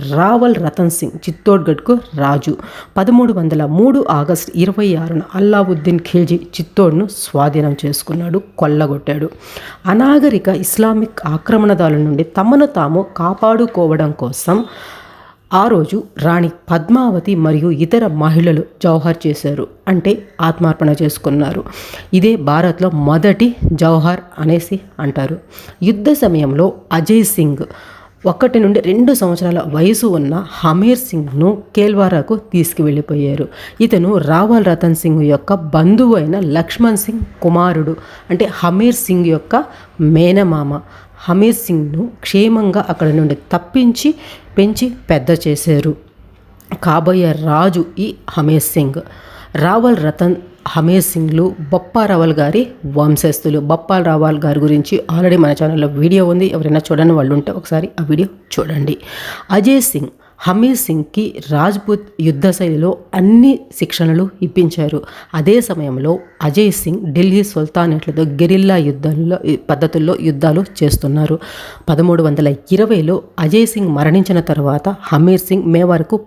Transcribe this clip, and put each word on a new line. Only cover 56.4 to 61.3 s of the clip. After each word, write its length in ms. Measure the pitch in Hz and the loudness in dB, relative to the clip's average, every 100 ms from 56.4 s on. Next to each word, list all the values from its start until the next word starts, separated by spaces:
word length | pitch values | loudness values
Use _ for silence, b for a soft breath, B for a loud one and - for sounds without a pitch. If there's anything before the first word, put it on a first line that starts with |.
| 190 | 0
ఎవరైనా 260 | 160 156 151 151 | 0 0 0 0
చూడని 200 | 151 160 | 2 4
వాళ్ళు 220 | 160 135 | 4 2
ఉంటే 180 | 143 143 | 0 -2
ఒకసారి 380 | 95 - 160 185 - | -6 -4 -4 -4 -6
ఆ 40 | |
వీడియో 240 | 151 151 190 - _ - | -2 -2 -2 -6 _ -6
చూడండి. 380 | - 156 143 147 B B B B B | -4 -4 -4 -6 B B B B B
అజయ్ 300 | 196 196 269 | 0 2 2
సింగ్ 260 | 240 147 139 - b b | 0 -4 -8 -12 b b
హమీర్ 380 | - 185 240 254 | -2 2 2 0
సింగ్కి 640 | - 160 151 - 214 | -2 -4 -4 -4 -6